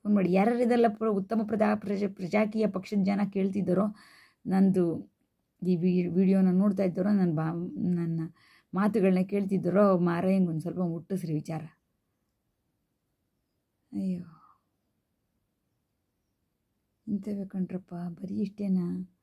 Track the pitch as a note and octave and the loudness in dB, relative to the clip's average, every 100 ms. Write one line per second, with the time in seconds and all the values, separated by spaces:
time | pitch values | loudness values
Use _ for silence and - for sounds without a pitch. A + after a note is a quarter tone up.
0 | G#3 G#3 F3 F#3 G#3+ A#3+ A#3+ A#3+ A#3 G#3+ | 2 2 4 4 2 2 2 4 4 2
1 | A3 G3+ G3 A3+ G#3+ G#3+ G#3+ G#3 G3+ G3+ | -2 -2 -2 -2 -2 0 0 0 -2 -2
2 | G3+ G3 F3+ G#3 G#3+ A3 G#3+ F#3+ F#3 G#3 | -4 -4 -2 0 0 0 -2 -2 -4 0
3 | F#3+ G3+ G3+ G3 F#3+ G3 F3 F3+ G#3 - | 0 0 -2 0 -2 -2 0 0 0 -4
4 | - - _ _ - F#3+ G3 F#3 E3+ - | -20 -20 _ _ -2 4 4 4 0 -2
5 | - _ _ _ _ _ F3+ F3+ F3+ F3+ | -10 _ _ _ _ _ 0 2 2 2
6 | F3 E3 F#3+ F#3+ F#3 F3+ G#3 G3+ F#3+ E3 | 0 2 4 4 4 4 2 2 -2 0
7 | G3 G3+ F3+ D#3 D#3+ E3+ F3+ G3+ F3+ F3 | 0 2 2 2 -2 -4 -8 -4 -2 0
8 | E3+ E3 D#3+ _ _ _ _ F#3 G#3 A3 | -2 -4 -6 _ _ _ _ -2 0 2
9 | F#3+ F#3 F#3 G3+ G3 F#3+ F3 F#3 G3+ F#3 | 2 2 0 -2 -2 -2 0 2 4 4
10 | F3 E3+ F#3 F#3+ F3+ D#3+ E3+ E3+ F3+ E3 | 2 0 0 2 0 -2 -6 -4 -4 -6
11 | D#3+ F#3 E3 D#3 D3+ D#3+ D#3 _ _ _ | -6 -8 -4 -6 -6 -10 -10 _ _ _
12 | _ _ _ _ _ _ _ _ _ _ | _ _ _ _ _ _ _ _ _ _
13 | _ _ _ _ _ _ _ _ _ G3+ | _ _ _ _ _ _ _ _ _ -6
14 | F#3+ F3+ F3 D#3 _ _ _ _ _ _ | -4 -6 -10 -20 _ _ _ _ _ _
15 | _ _ _ _ _ _ _ _ _ _ | _ _ _ _ _ _ _ _ _ _
16 | _ _ _ _ _ _ _ _ _ _ | _ _ _ _ _ _ _ _ _ _
17 | - G3+ G#3 G3+ G3 F#3+ F3+ F3+ - F3 | -8 -6 -6 -8 -8 -6 -6 -8 -10 -12
18 | F3 E3+ F#3+ G3+ G3 G3+ G3+ F#3 F3 F3+ | -10 -10 -10 -6 -6 -6 -2 0 -2 -6
19 | F#3 _ | -10 _